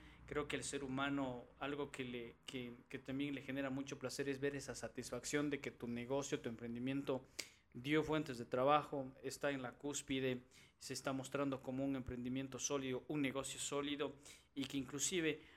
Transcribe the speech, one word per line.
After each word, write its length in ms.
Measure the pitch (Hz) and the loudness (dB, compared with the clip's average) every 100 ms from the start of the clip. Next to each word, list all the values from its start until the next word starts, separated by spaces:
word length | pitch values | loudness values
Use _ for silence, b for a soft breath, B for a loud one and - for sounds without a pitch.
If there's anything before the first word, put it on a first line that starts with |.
| B B - | B B -4
creo 220 | 147 147 | -2 0
que 80 | 139 | -2
el 80 | |
ser 200 | 135 139 | -2 -4
humano, 640 | 139 131 139 139 131 123 120 - | -2 0 2 2 0 -2 -10 -6
algo 320 | 139 143 143 | -4 -2 -4
que 120 | - | -4
le, 320 | 123 120 117 - - | -4 -4 -8 -12 -8
que, 280 | 131 120 120 - | -6 -6 -10 -10
que 120 | 131 | -10
también 360 | 135 135 143 135 | -4 -2 0 -2
le 60 | |
genera 280 | 131 135 139 | -4 -2 0
mucho 300 | 131 139 139 | -2 -2 -4
placer 300 | 123 - 139 | -4 -2 -2
es 100 | 127 | 0
ver 160 | 139 139 | 0 0
esa 180 | 135 | -4
satisfacción 760 | 120 113 - 120 123 - 147 147 | -6 -6 -6 -4 -4 2 2 4
de 100 | 143 | 0
que 120 | - | -4
tu 160 | - 120 | -4 -4
negocio, 520 | 120 120 139 139 143 | -2 0 0 2 0
tu 100 | 123 | -2
emprendimiento 760 | 117 120 120 127 139 139 127 131 B B B B | -4 -4 -2 0 0 2 0 -2 B B B B
dio 300 | 123 127 156 | -8 4 4
fuentes 340 | 143 156 147 120 | 6 2 2 -2
de 80 | 117 | 0
trabajo, 640 | 127 135 147 143 147 131 - | 4 8 8 6 -2 -4 -6
está 280 | 131 - 143 | -8 -2 0
en 100 | 139 | 0
la 100 | 123 | -2
cúspide 680 | - 143 143 - 135 131 123 - b b _ | -4 -2 -2 0 2 4 2 -4 b b _
se 100 | - | -6
está 200 | 131 - | -2 0
mostrando 480 | 131 127 139 143 131 | -2 0 0 2 0
como 240 | 135 127 139 | -2 0 2
un 100 | 135 | 0
emprendimiento 640 | 123 127 123 131 135 127 | -2 -4 -2 -2 -2 -4
sólido, 440 | - 143 131 127 - | 0 0 2 -2 0
un 140 | 151 | 2
negocio 360 | 135 131 127 - | 2 2 -2 -4
sólido, 580 | - 143 143 143 143 - B B B | 0 0 0 0 0 -2 B B B
y 120 | 143 131 | -4 -2
que 100 | 139 | 0
inclusive 640 | 127 143 - 185 160 147 B | -2 0 2 4 4 2 B